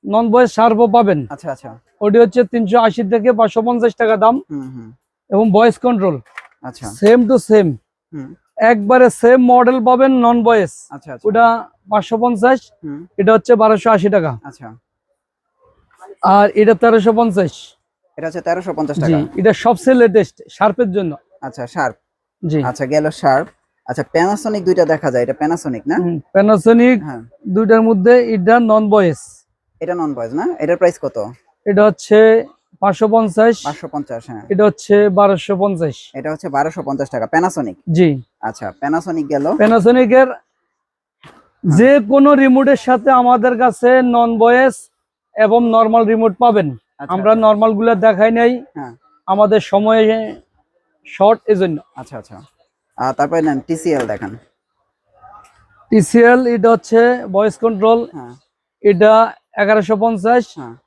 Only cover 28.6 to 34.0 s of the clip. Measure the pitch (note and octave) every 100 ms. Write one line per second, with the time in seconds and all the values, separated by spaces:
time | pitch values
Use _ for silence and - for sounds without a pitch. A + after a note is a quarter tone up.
28.6 | A3+ G#3+ G#3+ G#3+ F3+ C#3+ - _ _ _
29.6 | _ _ D#3+ F3 D#3 C3 A#2 C#3+ C4 E4+
30.6 | D3+ F3 F3 - C#3+ - G#2 B2 _ _
31.6 | G#3 G3 G#3+ - - G#3+ A3 A3+ - _
32.6 | _ _ G3 F#3 A3 A3+ A3 G3 A3+ A3
33.6 | D3 D3 E3 D3